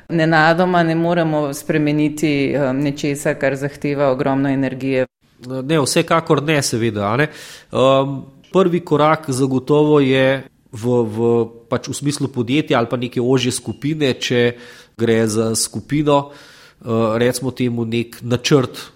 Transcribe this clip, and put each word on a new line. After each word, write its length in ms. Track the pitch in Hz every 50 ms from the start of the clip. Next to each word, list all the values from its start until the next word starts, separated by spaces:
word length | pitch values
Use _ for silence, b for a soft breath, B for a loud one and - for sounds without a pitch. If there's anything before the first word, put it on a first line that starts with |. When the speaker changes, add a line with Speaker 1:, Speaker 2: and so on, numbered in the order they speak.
| B -
Speaker 1:
nenadoma 760 | 165 165 160 160 165 156 156 165 165 165 185 180 180 175 170
ne 120 | 165 160
moremo 580 | 165 170 170 175 175 160 156 156 151 151 139 147
spremeniti, 1000 | 147 - - 160 156 151 147 147 151 151 151 151 - 170 156 143 139 139 135 127
em, 240 | 139 143 127 131 135
nečesa, 560 | 147 143 139 143 - 147 143 143 - 160 143
kar 200 | 147 143 135 139
zahteva 560 | 135 139 143 - - - 147 143 139 147 135
ogromno 380 | 127 131 147 139 135 135 139 139
energije. 560 | 135 135 135 131 131 127 131 135 135 131 127 - _ _ _ _ _ _ - 123 131 131 127
Speaker 2:
Ne, 160 | 139 165 156 135
vsekakor 580 | - - 175 165 - 170 165 160 - 160 143 143
ne, 180 | 156 160 143 135
seveda, 480 | - - 113 113 117 104 104 101 101
a 40 | 110 131
ne. 120 | 151 147 B B B B B B B B
Em, 480 | - 117 127 135 135 135 139 139 139 135 - - - - - _ -
prvi 260 | 185 190 175 165 175
korak 500 | 170 - 156 143 147 156 160 156 - -
zagotovo 720 | 131 123 139 135 131 131 127 - 147 147 151 151 151 147
je 440 | 139 131 131 135 131 131 135 135 120 - _ _ _ _
v, 280 | - 107 110 123 123 120 117 107 107
v, 160 | 110 117 117 117 117 117 117 - - - _
pač 220 | 127 117 - 147
v 40 | 127
smislu 360 | - 139 147 139 - 143 131
podjetja 480 | - 123 117 113 131 156 151 - 143 123
ali 100 | 117 113
pa 80 | 135 123
neke 240 | 123 120 - 131
ožje 300 | 120 123 135 131 120 127 - -
skupine, 540 | - 117 104 - - 143 160 151 147 131 120
če 300 | - - - 127 120 120 120 120 B B B B B B B _ -
gre 220 | 113 113 113 113 113 113
za 260 | 104 110 113 113 113
skupino, 760 | 107 - - - 113 - - 143 151 151 147 143 143 139 -
eh, 840 | - - - - - - - - _ _ - 117 113 113 113 107 107 117
recimo 320 | 120 127 123 - 135 131
temu 340 | 123 - 127 123 117 117 117
nek 360 | 113 113 117 120 117 - - -
načrt 640 | 120 123 120 - - 160 139 120 - - - - - -